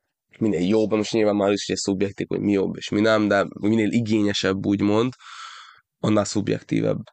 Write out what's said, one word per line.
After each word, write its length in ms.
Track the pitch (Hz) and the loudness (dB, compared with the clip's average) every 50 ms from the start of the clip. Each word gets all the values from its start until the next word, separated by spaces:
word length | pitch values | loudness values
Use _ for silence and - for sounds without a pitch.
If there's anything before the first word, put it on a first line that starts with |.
| _ _ _ _ _ _ - - | _ _ _ _ _ _ -6 -2
minél 300 | 113 107 90 78 90 92 | 0 0 2 2 2 2
jobb, 220 | 107 110 107 98 | 2 2 2 2
most 220 | 110 107 104 - | 0 -2 -2 0
nyilván 240 | - 113 107 104 101 | 0 0 2 2 2
már 160 | 104 98 101 | 2 2 2
is 160 | 101 98 - - | 0 0 -2 -4
egy 80 | 95 | -6
szubjektív, 500 | 92 - 101 98 92 101 101 101 - 92 | -4 -2 -2 -2 0 -2 -4 -4 -6 -6
hogy 140 | - 98 95 | -4 -4 -2
mi 120 | 101 101 | 0 2
jobb 240 | 101 98 92 90 90 | 2 2 0 -2 -4
és 120 | - - - | -8 -8 -4
mi 120 | - 104 | -2 0
nem, 280 | 107 113 110 107 104 101 | 2 2 2 2 2 2
de 180 | 101 98 92 - - - | 2 2 0 -2 -4 -4
minél 300 | - 104 113 113 107 98 | -2 0 2 2 2 2
igényesebb, 760 | - 117 117 107 110 107 101 101 101 - - 95 98 98 - | 0 0 0 0 0 2 2 0 -2 -2 -2 -2 -2 0 0
úgymond, 460 | 98 101 101 101 101 104 110 120 131 - - - - - - - - - - - - - _ _ _ _ _ | 0 0 2 2 2 2 2 0 0 -4 -8 -18 -20 -18 -18 -18 -18 -18 -20 -20 -20 -20 _ _ _ _ _
annál 260 | - 110 107 107 98 | 0 2 2 2 2
szubjektívebb. 760 | - - 107 101 110 110 113 - - - 107 107 110 104 101 107 - | 0 -2 -2 -2 -2 -2 -4 -4 -4 -2 0 0 0 -2 -2 -6 -12